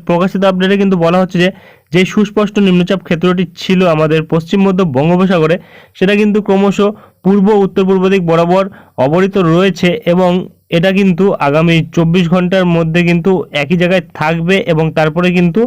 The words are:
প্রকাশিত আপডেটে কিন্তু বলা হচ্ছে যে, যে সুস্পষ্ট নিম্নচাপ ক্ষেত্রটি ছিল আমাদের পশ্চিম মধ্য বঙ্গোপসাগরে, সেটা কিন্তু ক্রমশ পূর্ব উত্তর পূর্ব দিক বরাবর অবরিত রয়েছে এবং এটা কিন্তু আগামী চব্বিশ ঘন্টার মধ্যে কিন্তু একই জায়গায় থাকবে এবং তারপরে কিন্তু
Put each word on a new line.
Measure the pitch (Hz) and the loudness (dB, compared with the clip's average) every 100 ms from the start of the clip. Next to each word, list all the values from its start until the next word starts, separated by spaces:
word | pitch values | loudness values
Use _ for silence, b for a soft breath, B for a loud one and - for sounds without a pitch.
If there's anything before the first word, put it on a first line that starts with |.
| - | -2
প্রকাশিত | 170 190 190 | -2 -2 0
আপডেটে | 196 185 190 196 | 0 0 0 0
কিন্তু | 196 185 | 0 0
বলা | 165 180 | 2 2
হচ্ছে | 185 175 | 0 0
যে, | 180 - B B B | -2 -2 B B B
যে | 175 185 | -2 0
সুস্পষ্ট | - 202 - 208 208 | 0 -2 0 -2 0
নিম্নচাপ | 196 180 175 196 | 2 2 0 -4
ক্ষেত্রটি | - 165 180 180 185 - | -4 -2 0 -2 -4 -6
ছিল | - 185 180 | -2 0 2
আমাদের | 156 156 156 156 | 0 0 0 -2
পশ্চিম | 165 165 208 | -4 -2 0
মধ্য | 196 185 180 | 0 0 0
বঙ্গোপসাগরে, | 127 156 180 185 180 156 180 B B B | 0 0 2 2 0 0 -2 B B B
সেটা | - 190 208 | -4 0 2
কিন্তু | 214 208 | 0 0
ক্রমশ | 208 196 202 196 202 214 B B | 0 0 0 0 -2 -4 B B
পূর্ব | 185 202 196 208 | 0 2 2 2
উত্তর | 196 - | 0 0
পূর্ব | 190 190 185 | 0 0 0
দিক | 196 170 | 0 0
বরাবর | 165 170 185 196 - B B | 0 2 0 -2 -8 B B
অবরিত | 131 170 196 196 170 | -2 0 0 0 0
রয়েছে | 170 196 165 180 170 - | 2 0 0 -2 -2 -2
এবং | 175 180 180 - - - | 0 0 -2 -6 -14 -6
এটা | 170 190 | -2 0
কিন্তু | 190 196 170 196 - | 2 0 2 0 0
আগামী | 143 151 170 165 160 | 0 0 2 0 0
চব্বিশ | - 165 180 170 | -2 0 0 0
ঘন্টার | 180 180 190 180 | 0 0 0 0
মধ্যে | 170 165 170 | 0 0 0
কিন্তু | 170 175 185 180 - | 0 0 0 -2 -2
একই | 143 139 170 | -4 -2 0
জায়গায় | 175 185 - | 0 -2 -4
থাকবে | - 156 165 165 190 175 | -6 -4 -2 -2 -2 0
এবং | 156 160 | -2 -2
তারপরে | 160 156 156 180 | 0 -2 0 0
কিন্তু | 180 175 165 | 0 0 0